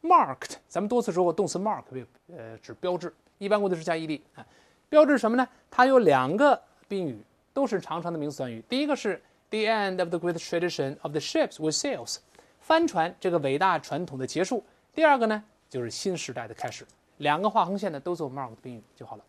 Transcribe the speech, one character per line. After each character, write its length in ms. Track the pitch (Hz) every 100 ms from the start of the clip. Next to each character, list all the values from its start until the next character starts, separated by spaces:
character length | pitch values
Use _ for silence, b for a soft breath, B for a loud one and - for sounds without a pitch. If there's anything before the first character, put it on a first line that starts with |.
Marked， 540 | 320 349 196 131 - - _
咱 140 | -
们 80 | 208
多 120 | 247
次 120 | 214
说 100 | 175
过， 80 | 180
动 160 | 160 185
词 100 | 208
mark 260 | 202 175 -
为， 140 | 131 117 _ _ 170
呃， 220 | 113 113
指 160 | -
标 240 | - 180 180
志， 160 | 170 - _ _
一 100 | 196
般 100 | 208
过 120 | 202
去 60 | 175
式 80 |
加 120 | 160 165
E 100 | 160
D 160 | 151 _ -
啊。 100 | 120 b b b b
标 100 | 302
志 140 | 302 277
什 120 | 220
么 60 | 240
呢？ 120 | 254 b b
它 160 | - 254
有 100 | 262
两 400 | 202 135 131 185
个 240 | 294 240 _ _ _
宾 200 | 196 170
语， 120 | 110 - _ _
都 140 | - 269
是 160 | 196
长 180 | - 160
长 140 | 170
的 60 | 165
名 100 | 147
词 80 | 143
短 140 | 131
语。 120 | 113 -
第 80 | 254
一 80 | 294
个 100 | 285
是 240 | 214 175 b b b
the 120 | 220
end 360 | 214 220 196 185
of 120 | 175
the 100 | 170
great 180 | 170 165
tradition 580 | - 170 175 - 135 147
of 100 | 160
the 80 | 147
ships 400 | 143 320 277 -
with 140 | 156
sails， 440 | 156 294 208 117 - b b b b
帆 280 | - 320 339
船 280 | 185 165 190
这 120 | 190
个 80 | 170
伟 180 | 139 139
大 220 | 190 165
传 260 | - 147 175
统 140 | 135
的 80 | 131
结 160 | -
束。 200 | 190 240 - b b
第 100 | -
二 140 | 311 277
个 80 | 226
呢， 180 | 214 214 _ _
就 140 | 131
是 80 | 120
新 260 | - 196 175
时 160 | -
代 160 | 123 117
的 60 |
开 160 | 110 127
始。 160 | - 123 _ _ _
两 240 | 147 151
个 80 | 208
画 160 | 214 175
横 100 | 196
线 160 | 196
呢， 80 | 147
都 140 | 156
做 160 | 175 151
mark 220 | 131 127
的 40 | 110
宾 140 | 127 120
语 80 | - _
就 80 |
好 120 | 120
了。 80 | 104